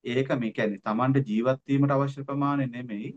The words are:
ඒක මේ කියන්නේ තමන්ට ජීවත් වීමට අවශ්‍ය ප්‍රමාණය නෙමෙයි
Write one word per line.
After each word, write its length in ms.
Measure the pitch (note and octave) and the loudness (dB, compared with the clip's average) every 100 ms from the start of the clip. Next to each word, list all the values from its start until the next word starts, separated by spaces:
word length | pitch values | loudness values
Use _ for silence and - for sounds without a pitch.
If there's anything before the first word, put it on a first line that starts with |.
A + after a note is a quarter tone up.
ඒක 240 | B2 B2 C3+ C#3 | -2 -2 0 0
මේ 140 | A2+ | -2
කියන්නේ 260 | A#2 A2 G2 | 0 -2 -2
තමන්ට 480 | A2 A2 B2+ C3+ G#2+ | -2 0 4 4 2
ජීවත් 340 | G#2+ B2 C3+ | 0 2 0
වීමට 280 | - C#3 C#3+ | 0 2 4
අවශ්‍ය 340 | C#3 C#3 C#3 | 2 0 -4
ප්‍රමාණය 420 | C#3 C#3+ C#3+ C#3+ C3 | -6 -2 0 0 -2
නෙමෙයි 440 | A#2+ B2 G#2 A#2+ | -4 -8 -8 -8